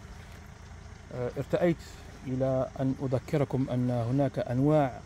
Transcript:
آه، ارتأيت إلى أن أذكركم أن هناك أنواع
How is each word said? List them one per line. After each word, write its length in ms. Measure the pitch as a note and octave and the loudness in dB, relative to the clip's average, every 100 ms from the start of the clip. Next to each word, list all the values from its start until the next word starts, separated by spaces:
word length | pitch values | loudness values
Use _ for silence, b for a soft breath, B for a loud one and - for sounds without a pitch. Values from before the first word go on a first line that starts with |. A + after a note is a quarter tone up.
| - - - - - - - - - - - | -16 -16 -16 -16 -16 -16 -16 -16 -16 -16 -12
آه، 180 | B2+ B2 C#3+ | -6 -4 -4
ارتأيت 400 | C3 E3+ F3 E3 - - - - C#3 | 0 2 4 2 -4 -14 -14 -10 -4
إلى 420 | B2+ C3 C3 B2+ - | 0 2 2 0 0
أن 160 | C3+ C3 | 0 0
أذكركم 640 | C3+ B2+ - D#3 C3+ B2+ C3+ | 0 0 2 0 2 2 2
أن 220 | B2+ B2 | 2 2
هناك 480 | B2 A#2 C3+ C3+ C#3 | 2 2 2 2 0
أنواع 640 | - B2 C#3+ D3+ C3+ G#2+ | 0 4 6 6 4 -2